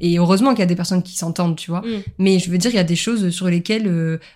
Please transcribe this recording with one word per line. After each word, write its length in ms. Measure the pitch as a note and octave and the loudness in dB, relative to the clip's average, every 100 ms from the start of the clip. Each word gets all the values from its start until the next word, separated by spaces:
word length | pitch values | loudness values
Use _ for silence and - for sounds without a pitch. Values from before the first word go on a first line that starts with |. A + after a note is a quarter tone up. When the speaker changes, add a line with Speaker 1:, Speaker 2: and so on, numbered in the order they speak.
Speaker 1:
Et 180 | F3 E3+ | 0 2
heureusement 320 | F3 F#3+ C4+ | 4 4 4
qu'il 80 | A3 | 2
y 40 | |
a 20 | F3 | 2
des 80 | |
personnes 300 | F3 F3 F#3 | 0 0 -2
qui 120 | F3 - | -2 -6
s'entendent, 380 | E3+ E3 F3 D#3+ | -6 -2 -2 -2
tu 140 | - | -4
vois. 120 | F3 | -6
Speaker 2:
Mm. 200 | A3+ A3 G3 - | -4 -6 -8 0
Speaker 1:
Mais 220 | F#3+ F#3 | 2 2
je 100 | F3+ | 2
veux 80 | F3+ | 0
dire, 140 | A#3 | 0
il 40 | A#3 | 2
y 40 | |
a 40 | |
des 120 | E3+ E3+ | 0 0
choses 340 | - A#3 F#3 | 0 0 -2
sur 160 | E3+ F#3 | -2 0
lesquelles, 400 | F3 E3+ A3 G#3 | 0 0 -2 0
euh, 320 | E3+ D#3+ D#3+ - | 0 -2 -4 -8